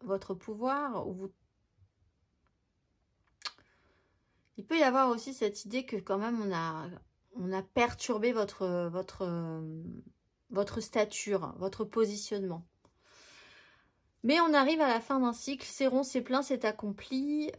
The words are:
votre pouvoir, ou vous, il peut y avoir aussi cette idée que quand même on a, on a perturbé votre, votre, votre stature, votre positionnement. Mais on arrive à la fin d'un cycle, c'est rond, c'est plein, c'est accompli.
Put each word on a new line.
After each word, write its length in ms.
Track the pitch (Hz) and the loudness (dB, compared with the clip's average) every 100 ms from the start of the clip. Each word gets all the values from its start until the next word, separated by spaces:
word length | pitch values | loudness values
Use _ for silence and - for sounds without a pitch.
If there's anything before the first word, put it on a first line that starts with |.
votre 320 | 202 196 - | -4 -4 -2
pouvoir, 760 | 185 - 214 247 190 294 208 - | -8 -8 -4 -2 0 -2 -4 -6
ou 60 | |
vous, 200 | 185 196 _ _ _ _ _ _ _ _ _ _ _ _ _ _ _ _ _ _ _ _ _ - - _ _ _ _ _ _ _ _ _ - | -8 -10 _ _ _ _ _ _ _ _ _ _ _ _ _ _ _ _ _ _ _ _ _ -16 -16 _ _ _ _ _ _ _ _ _ -14
il 60 | |
peut 140 | 202 320 | -2 4
y 40 | |
avoir 280 | 269 262 262 | 6 6 4
aussi 240 | 233 269 | 2 -4
cette 320 | 262 247 - 202 | -2 -2 -2 -6
idée 180 | 247 | -4
que 120 | 254 208 | -2 -6
quand 200 | 180 196 | -2 0
même 240 | 220 233 | 0 -2
on 100 | 202 | 0
a, 320 | 170 165 160 175 175 - _ _ | 0 -2 -4 -8 -12 -18 _ _
on 180 | 240 180 | -8 -4
a 80 | 190 | -4
perturbé 720 | 190 - 240 - - 226 233 | -2 2 2 0 -4 0 2
votre, 560 | 226 196 - 185 175 175 | 2 -2 -2 -2 0 -2
votre, 400 | 180 185 - 185 170 165 160 160 160 170 - - _ _ _ - | -4 -6 -6 -4 -2 -4 -6 -8 -10 -10 -14 -16 _ _ _ -6
votre 320 | 262 302 233 | -2 -2 -2
stature, 720 | - 233 208 - 208 196 160 - | -4 0 0 -2 -2 -2 -2 -6
votre 260 | 190 190 | -6 -4
positionnement. 840 | 208 226 214 208 - 202 190 170 170 _ _ _ _ - - - - - - _ _ _ _ _ | -4 0 0 0 -6 -4 -4 -6 -10 _ _ _ _ -20 -20 -20 -20 -20 -20 _ _ _ _ _
Mais 180 | 226 320 | 4 6
on 140 | 330 | 8
arrive 260 | 294 269 320 | 6 6 6
à 80 | 277 | 4
la 120 | 226 | 4
fin 200 | - 269 | 2 2
d'un 140 | 247 | 2
cycle, 320 | 233 - 277 - | 0 -6 -6 -8
c'est 160 | - 262 | 0 2
rond, 160 | 254 | 2
c'est 200 | 269 254 | 2 -2
plein, 200 | 247 254 | 2 0
c'est 220 | 269 247 | 2 0
accompli. 880 | 220 214 208 196 - 262 285 302 302 | 0 -2 -6 -6 -4 -4 0 0 -2